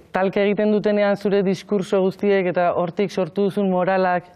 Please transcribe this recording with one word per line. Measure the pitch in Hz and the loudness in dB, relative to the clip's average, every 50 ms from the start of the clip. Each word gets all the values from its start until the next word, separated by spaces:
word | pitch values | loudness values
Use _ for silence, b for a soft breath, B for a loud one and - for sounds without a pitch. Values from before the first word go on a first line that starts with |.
| - - - | -10 -6 -4
talka | - 190 190 180 208 | -2 -2 0 0 0
egiten | 202 208 208 208 214 208 208 | 0 0 0 0 0 2 0
dutenean | 208 208 214 208 208 208 202 202 | 2 0 0 0 2 2 0 0
zure | 196 - 208 190 202 190 | 0 0 0 0 2 2
diskurso | 190 190 - - - 208 202 185 - 208 196 185 | 0 -2 -2 -4 -4 -4 -4 -2 0 0 2 2
guztiek | 190 180 - - 202 196 196 180 | 0 -2 0 0 2 2 2 0
eta | 180 175 180 175 175 - | 0 0 0 0 0 0
hortik | 156 175 170 - - 208 185 | 0 -2 -2 -2 -2 -4 -2
sortu | - 196 185 156 - 202 202 | -2 -4 -4 -4 -2 -2 -2
duzun | 196 - 208 202 190 | 0 0 0 0 0
moralak | 185 180 180 185 190 190 185 180 180 175 175 - - | 0 0 0 0 0 0 2 0 0 -2 -4 -8 -18